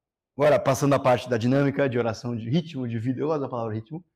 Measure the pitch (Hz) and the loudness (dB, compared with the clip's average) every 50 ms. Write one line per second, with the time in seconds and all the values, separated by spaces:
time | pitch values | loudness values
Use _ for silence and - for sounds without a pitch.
0 | _ _ _ _ _ _ _ - 143 151 143 123 - 131 131 - 147 139 139 131 | _ _ _ _ _ _ _ 2 4 4 4 4 4 2 0 2 2 2 2 2
1 | - 131 123 113 - - 123 113 107 123 131 139 143 139 135 143 143 135 117 123 | 4 2 2 2 2 -2 -2 0 2 2 2 4 2 2 2 0 0 0 0 0
2 | 113 117 104 - - 120 120 110 110 117 131 175 170 170 147 131 127 120 117 113 | 0 0 -2 -4 -6 -6 -6 -6 -4 -2 -2 -2 -2 -4 -6 -8 -6 -6 -4 -4
3 | 107 131 127 117 135 151 165 147 135 123 127 120 113 113 107 110 110 - 151 170 | -2 -4 -2 -2 -2 -2 -2 -2 -4 -4 -4 -6 -4 -4 -6 -6 -8 -10 -14 -16
4 | - _ _ | -16 _ _